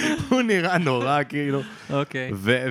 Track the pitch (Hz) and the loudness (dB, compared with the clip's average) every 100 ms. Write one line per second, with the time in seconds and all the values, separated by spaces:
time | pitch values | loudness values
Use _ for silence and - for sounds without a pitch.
0 | 302 311 - 254 233 190 170 180 160 127 | -2 -2 0 2 4 2 2 2 2 2
1 | 123 147 143 147 143 139 170 - - 139 | 2 0 0 -2 -2 -2 -4 -14 -4 -4
2 | 147 135 127 101 98 123 127 | -2 -6 -6 -4 2 2 0